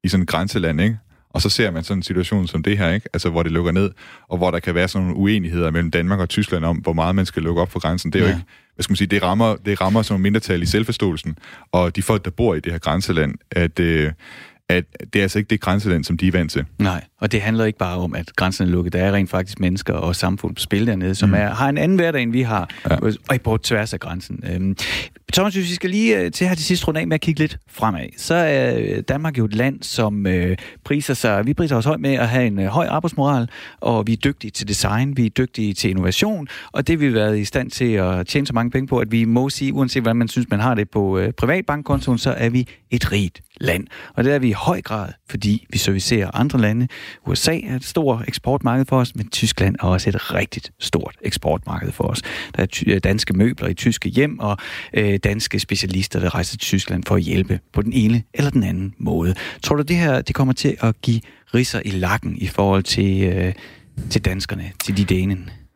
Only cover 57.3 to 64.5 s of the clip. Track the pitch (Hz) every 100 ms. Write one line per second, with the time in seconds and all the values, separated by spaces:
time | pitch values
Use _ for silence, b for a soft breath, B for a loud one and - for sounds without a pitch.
57.3 | 90 92 90 _ - 104 131 110 117 -
58.3 | - 143 135 98 90 98 - - 82 85
59.3 | 95 B B - 147 147 175 165 127 -
60.3 | - 131 127 143 - 113 110 - 113 B
61.3 | B _ 120 127 113 - 95 90 107 -
62.3 | - 95 - 98 98 95 113 98 95 95
63.3 | 92 92 95 B B B - - - 98
64.3 | 95 -